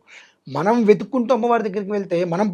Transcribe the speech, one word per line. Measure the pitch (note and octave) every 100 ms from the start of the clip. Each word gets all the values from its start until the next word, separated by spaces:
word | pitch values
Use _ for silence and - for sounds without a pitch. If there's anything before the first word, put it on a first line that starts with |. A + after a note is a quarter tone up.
| _ - - _ - C3+
మనం | F3+ A#3+ G#3
వెతుక్కుంటూ | F#3+ - C4 A3+ B3
అమ్మవారి | A#3+ A#3 G#3+
దగ్గరికి | F#3+ G3
వెళ్తే | G#3 F#3+ E3+ F3+
మనం | E3+ G#3+